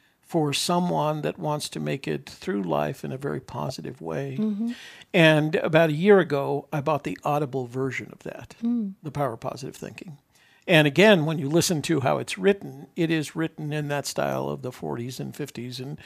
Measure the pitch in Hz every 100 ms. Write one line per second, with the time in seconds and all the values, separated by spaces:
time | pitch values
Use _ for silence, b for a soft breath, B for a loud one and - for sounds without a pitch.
0 | b b - 170 147 131 - 175 175 160
1 | 151 151 151 - 151 151 - 156 151 143
2 | - 147 143 - - 202 180 147 151 139
3 | 143 131 143 147 - - - - - -
4 | 82 147 139 131 214 202 233 240 B B
5 | - 180 160 156 151 156 - 160 165 151
6 | 196 196 170 143 139 139 - 151 139 147
7 | 151 - 143 147 143 135 120 127 135 120
8 | 104 - - - - - 233 240 202 190
9 | 156 143 139 113 - 127 135 - - -
10 | - 139 _ b b b - 165 147 135
11 | 214 190 151 160 139 165 - 156 - 151
12 | 131 143 120 - 190 202 139 135 - -
13 | 160 160 143 165 160 - 151 147 147 143
14 | 139 - 139 135 139 143 127 - 156 131
15 | 120 127 135 123 147 - 123 123 131 151